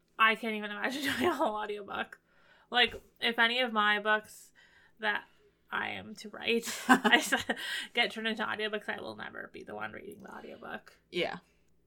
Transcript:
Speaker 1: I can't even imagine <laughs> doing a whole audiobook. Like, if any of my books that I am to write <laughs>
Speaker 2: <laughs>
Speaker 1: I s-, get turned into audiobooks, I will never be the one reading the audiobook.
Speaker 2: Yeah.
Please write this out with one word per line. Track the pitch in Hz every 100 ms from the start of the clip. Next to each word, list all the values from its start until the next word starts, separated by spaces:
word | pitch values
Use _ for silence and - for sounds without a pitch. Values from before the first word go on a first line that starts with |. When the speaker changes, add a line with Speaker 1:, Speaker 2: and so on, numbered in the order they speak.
| _ -
Speaker 1:
I | 220 220
can't | 233 214
even | 208
imagine | 208 208 262
<laughs> | 277 226
doing | 349
a | 277
whole | 277 214
audiobook. | 208 208 196 - 226 - _ _ _ - _
Like, | 240 233 - - _
if | 240 233
any | 233 247
of | 254
my | 220 208 208
books | 214 214 214 - - _ _ _ _ _
that | 220 208 - _ _ _ _
I | 208 107
am | 190 214 214
to | 214
write | - - 233 233 -
<laughs> |
Speaker 2:
<laughs> | -
Speaker 1:
I | 254 - -
s-, | - 269 - 247 - - -
get | - 220
turned | - 220
into | 220
audiobooks, | 220 214 214 214 208
I | 208
will | - 214
never | - - -
be | -
the | - 104
one | 107
reading | - 196 -
the | -
audiobook. | - - - 240 208 - - _
Speaker 2:
Yeah. | 175 165 175 - _ _ _